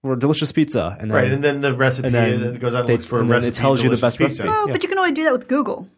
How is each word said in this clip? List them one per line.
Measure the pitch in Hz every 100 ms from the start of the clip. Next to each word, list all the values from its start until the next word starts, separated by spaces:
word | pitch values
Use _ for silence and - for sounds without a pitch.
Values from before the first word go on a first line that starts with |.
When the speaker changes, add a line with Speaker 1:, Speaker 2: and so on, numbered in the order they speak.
Speaker 1:
for | 135
a | 127
delicious | 139 156 151
pizza?" | - 151 117 82 101
And | 110
then, | 110
Speaker 2:
Right, | 127
and | 139
then | 143 143
the | 139
recipe, | 123 131 131 131
Speaker 1:
and | 120
then | 113
Speaker 2:
and | 107
then | 120 123
it |
goes | 123 120
out |
and | 123
Speaker 1:
they, |
Speaker 2:
looks | 117 -
for | 123
a |
Speaker 1:
and | 117
then | 117
it |
Speaker 2:
recipe | 120 113
Speaker 1:
tells | 139 131
you | 123
the | 120
Speaker 2:
delicious |
Speaker 1:
best | 120 -
Speaker 2:
pizza. | 135 -
Speaker 1:
recipe. | -
Speaker 3:
Well, | 427 415
Speaker 1:
Yeah. |
Speaker 3:
but | -
you | 381
can | 392
only | 359
do | 285 311
that |
with | 254 -
Google. | 277 208 - -